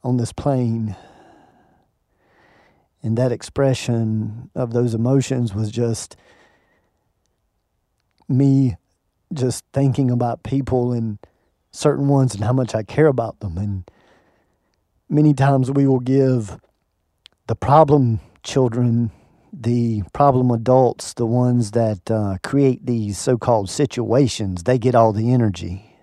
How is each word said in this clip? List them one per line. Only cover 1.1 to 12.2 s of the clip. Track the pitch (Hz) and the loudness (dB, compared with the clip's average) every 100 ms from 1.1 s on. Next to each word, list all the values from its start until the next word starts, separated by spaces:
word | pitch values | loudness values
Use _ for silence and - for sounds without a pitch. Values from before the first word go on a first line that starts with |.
| - - _ _ _ _ _ _ _ _ _ _ _ _ _ _ _ _ _ | -20 -20 _ _ _ _ _ _ _ _ _ _ _ _ _ _ _ _ _
And | - 113 | -4 0
that | 127 | 0
expression | 117 - - 139 127 - 117 113 110 107 110 123 | -2 -8 -2 0 0 -2 -2 0 -2 -4 -10 -14
of | - 123 | -8 -4
those | 120 120 | -2 -2
emotions | 113 120 135 127 131 117 | 0 2 0 0 -2 -2
was | 98 107 | -4 -6
just | 107 117 110 - - _ _ _ _ _ _ _ _ _ _ _ _ _ _ _ _ _ _ _ _ _ | -2 -4 -4 -10 -20 _ _ _ _ _ _ _ _ _ _ _ _ _ _ _ _ _ _ _ _ _
me | 131 139 135 131 - _ _ _ _ _ | 2 4 4 2 -2 _ _ _ _ _
just | 160 127 - _ | -4 -4 -4 _
thinking | - 139 127 131 | -2 0 2 0
about | 123 120 117 | 0 -2 -6
people | - 135 131 131 123 | -6 -4 -2 -2 -2
and | 120 113 104 - _ _ _ _ | -4 -6 -8 -16 _ _ _ _
certain | - 151 139 139 | -2 0 2 2
ones | 139 | 2